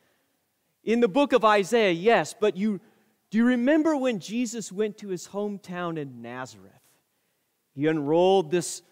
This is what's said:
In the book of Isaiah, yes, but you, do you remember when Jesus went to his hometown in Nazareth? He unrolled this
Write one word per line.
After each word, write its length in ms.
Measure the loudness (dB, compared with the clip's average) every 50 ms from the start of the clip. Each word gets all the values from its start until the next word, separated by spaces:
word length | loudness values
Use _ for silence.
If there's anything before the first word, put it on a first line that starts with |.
| _ _ _ _ _ _ _ _ _ _ _ _ _ _ _ _
In 160 | _ -2 2 2
the 80 | 2
book 260 | 2 4 2 2 4
of 120 | 2 4 4
Isaiah, 480 | 4 4 4 2 2 0 2 2 2
yes, 420 | 0 2 4 4 4 4 2 0 -4
but 220 | -2 -2 -2 0
you, 240 | 0 -2 -4 -4 -4 -8 _ _ _ _ _ _ _ _ _
do 80 | 0 2
you 60 | 2
remember 520 | 2 2 2 2 2 2 4 2 2 0
when 220 | 0 0 -2 -2 -4
Jesus 540 | -6 -8 -6 -4 -4 -4 -6 -8 -10 -10
went 260 | -6 -4 -4 -4 -6 -10
to 100 | -10 -10
his 200 | -8 -10 -10 -10
hometown 720 | -8 -6 -6 -6 -8 -10 -12 -12 -10 -8 -6 -6 -6 -6
in 220 | -8 -10 -12 -14
Nazareth? 520 | -14 -12 -10 -10 -12 -12 -14 -20 -20 -20 _ _ _ _ _ _ _ _ _ _ _ _ _ _ _ _ _ _ _ _ _
He 120 | -2 -2
unrolled 640 | 0 0 0 0 2 2 4 6 6 4 4 2 0
this 320 | -2 -2 -2 -4 -10 -14 -16 _